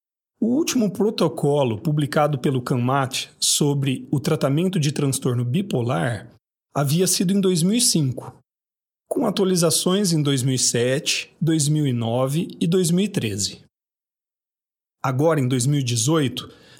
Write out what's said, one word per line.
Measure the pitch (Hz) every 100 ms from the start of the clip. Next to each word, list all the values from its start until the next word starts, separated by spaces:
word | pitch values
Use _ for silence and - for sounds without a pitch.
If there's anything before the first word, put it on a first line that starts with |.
| _ _ _ -
O | 220
último | 254 339 254 214
protocolo | - 208 208 170 - 147 147 131 104
publicado | 151 151 143 160 147 143
pelo | 156 131
canmat | 123 131 120 139 131 - - -
sobre | - - 147 143 135 131 -
o | 147
tratamento | 160 151 143 143 185 180
de | 147
transtorno | - 143 131 135 123
bipolar | 120 139 196 127 117 151 147 104 - - _ _ _
havia | - 143 160 185
sido | - 185
em | 202
dois | 190 180
mil | 175 240
e |
cinco, | 240 175 135 - - - _ _ _ _ _ _ -
com | - 240
atualizações | 185 190 185 165 - 180 190 202
em | 165
dois | 143 139
mil | 131
e | 127
sete, | - 120 123 135 165 - - -
dois | 156 160 143
mil | 151 147
e |
nove | 120 113 120 135 151 - -
e | 180
dois | 185 175
mil | 175
e | 208
treze. | 180 113 101 101 - - _ _ _ _ _ _ _ _ _ _ _ _ _
Agora, | 131 131 160 156
em | 127
dois | 131
mil | 127 147
e |
dezoito, | 123 120 117 160 135 - - - - -